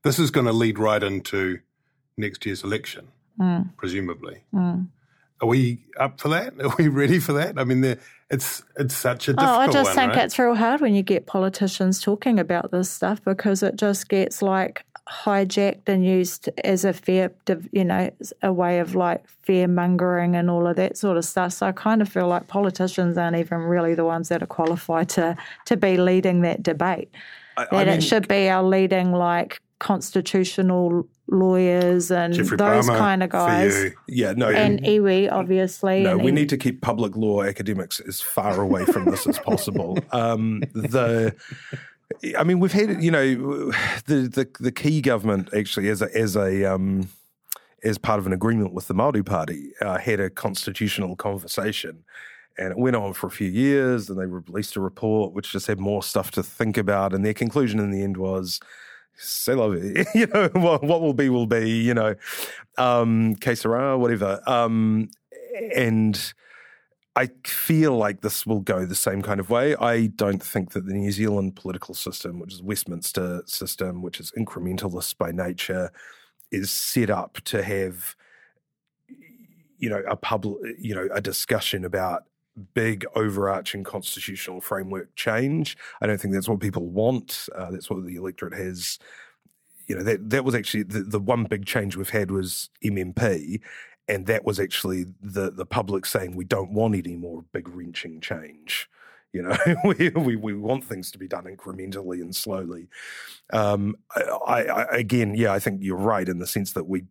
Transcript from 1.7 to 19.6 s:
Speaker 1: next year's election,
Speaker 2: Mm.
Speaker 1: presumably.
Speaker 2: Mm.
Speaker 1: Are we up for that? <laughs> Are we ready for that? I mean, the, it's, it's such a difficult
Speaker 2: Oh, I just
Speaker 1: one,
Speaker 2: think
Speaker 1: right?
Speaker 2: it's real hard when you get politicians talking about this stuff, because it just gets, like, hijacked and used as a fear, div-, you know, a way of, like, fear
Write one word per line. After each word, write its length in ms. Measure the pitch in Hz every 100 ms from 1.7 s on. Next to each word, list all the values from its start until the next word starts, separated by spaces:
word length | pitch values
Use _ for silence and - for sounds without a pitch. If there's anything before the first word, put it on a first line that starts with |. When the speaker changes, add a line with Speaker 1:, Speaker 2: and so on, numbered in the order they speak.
| _ _ _ _ -
Speaker 1:
next 300 | 104 - 107
year's 160 | 92
election, 460 | 101 110 - - - _ _ 220
Speaker 2:
Mm. 380 | 185 175 185 -
Speaker 1:
presumably. 680 | 92 95 90 85 87 - _
Speaker 2:
Mm. 320 | 202 175 175 185 _ _ _ _ _
Speaker 1:
Are 60 | 117
we 360 | 127 123 120 _ -
up 220 | 135 135
for 80 | 151
that? 260 | 165 247 -
<laughs> 20 |
Are 120 | 143 -
we 100 | 156
ready 300 | 135 143 180
for 140 | 135
that? 260 | 143 165 208
I 60 |
mean, 160 | 131 127
the, 180 | 131 117 - - _
it's, 320 | 139 - - - -
it's 180 | 131
such 320 | - 160 151 -
a 60 |
difficult 240 | 135 269 240
Speaker 2:
Oh, 40 |
I 60 | 269
just 200 | 277 208
Speaker 1:
one, 80 | 220
Speaker 2:
think 180 | 254
Speaker 1:
right? 100 | 262
Speaker 2:
it's 140 | - -
real 160 | 247
hard 280 | 226 226 285
when 120 | 262
you 80 | 202
get 240 | 185 190 -
politicians 760 | 196 190 190 196 - 185 190
talking 380 | - 208 262 214
about 320 | 165 175 -
this 180 | 180 185
stuff, 340 | - 185 208
because 380 | - 190 214 196
it 140 | 196 208
just 320 | 208 196 -
gets, 340 | 196 190 -
like, 420 | 196 190 185 - - - -
hijacked 800 | - - 196 190 196 196 - -
and 180 | 190 185
used 440 | 185 180 - - -
as 220 | - 185
a 80 | 196
fear, 400 | 175 - 185 185 - -
div-, 220 | 170 180
you 120 | 202
know, 260 | 180 190 185 - - -
a 100 | 196
way 260 | 180 175 175
of, 160 | 170
like, 320 | 180 175 170 _ _
fear 240 | - 185